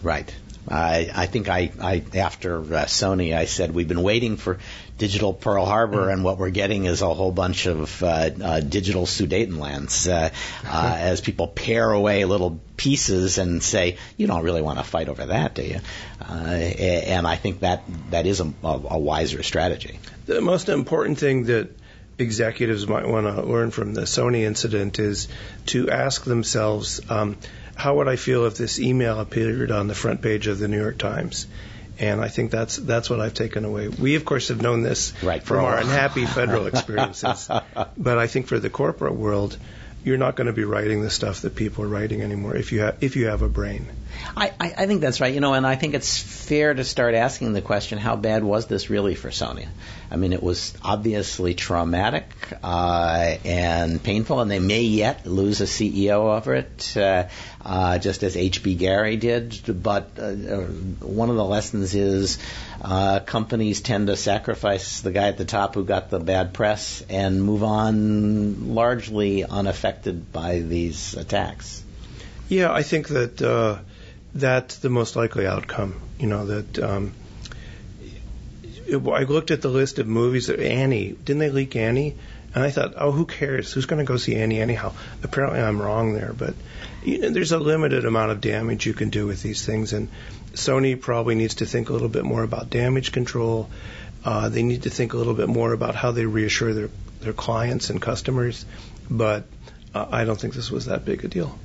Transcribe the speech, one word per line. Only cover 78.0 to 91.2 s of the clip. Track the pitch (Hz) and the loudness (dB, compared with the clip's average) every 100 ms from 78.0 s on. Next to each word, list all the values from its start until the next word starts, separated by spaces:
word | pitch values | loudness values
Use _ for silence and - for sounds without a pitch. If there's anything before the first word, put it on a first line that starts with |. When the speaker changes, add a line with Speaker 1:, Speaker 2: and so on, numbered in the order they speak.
| - - - - - - - - - | -14 -14 -12 -12 -12 -14 -14 -14 -2
Speaker 2:
it, | 139 127 | -2 2
I | - | 0
looked | 135 147 160 | 2 0 2
at | 156 | 0
the | 139 | 2
list | 131 135 - | 2 2 0
of | 110 | 0
movies | 113 120 127 120 | 2 4 2 0
that | - | 0
Annie, | - 120 135 120 98 | 2 2 2 2 -2
didn't | - - 143 | -6 -2 0
they | 151 | 2
leak | 135 135 120 | 0 -2 0
Annie? | 113 123 147 - - - - - | 0 2 0 -4 -14 -16 -6 0
And | |
I | 139 | 0
thought, | 139 131 - | 2 -2 0
"Oh, | 143 | 0
who | 143 165 | 2 0
cares? | - 147 131 - | -2 -2 -2 -2
Who's | - 131 | -4 -2
gonna | 156 | 0
go | 135 123 | 0 0
see | 117 113 | 0 0
Annie | 110 110 | 2 2
anyhow?" | 113 113 104 - - - | 0 0 -4 -8 -14 -10
Apparently | - - - - | -4 0 0 2
I'm | 113 104 | 0 0
wrong | 101 107 113 | 0 2 2
there, | 107 110 | 0 -4
but, | 113 120 - - - - - | -4 -4 -6 -12 -14 -14 -6
you | - 139 | -2 0
know, | - | 0
there's | - 170 | 0 2
a | 160 | 2
limited | 151 160 156 135 117 | 4 4 4 2 2
amount | 113 110 | 2 2
of | 107 | 0
damage | 110 107 113 113 - | 0 0 0 0 -2
you | |
can | 107 107 | 0 -2
do | 104 104 | 0 -2
with | 98 | -2
these | 107 104 - | -4 -4 -2
things, | 107 107 | -2 0
and | 107 104 - - - - | -2 -4 -8 -14 -14 -12
Sony | - - 135 135 131 | -4 2 4 4 0
probably | - 117 | 0 0